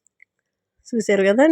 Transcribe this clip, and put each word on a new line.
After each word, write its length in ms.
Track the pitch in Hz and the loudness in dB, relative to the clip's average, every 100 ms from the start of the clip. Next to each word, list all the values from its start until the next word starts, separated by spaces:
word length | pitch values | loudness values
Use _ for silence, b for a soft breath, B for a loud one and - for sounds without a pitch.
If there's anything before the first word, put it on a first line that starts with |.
| _ _ _ _ _ _ _ _ - | _ _ _ _ _ _ _ _ -10
చూశారు 320 | 233 208 202 196 | -8 -2 -2 0
కదా, 120 | 214 311 | 2 2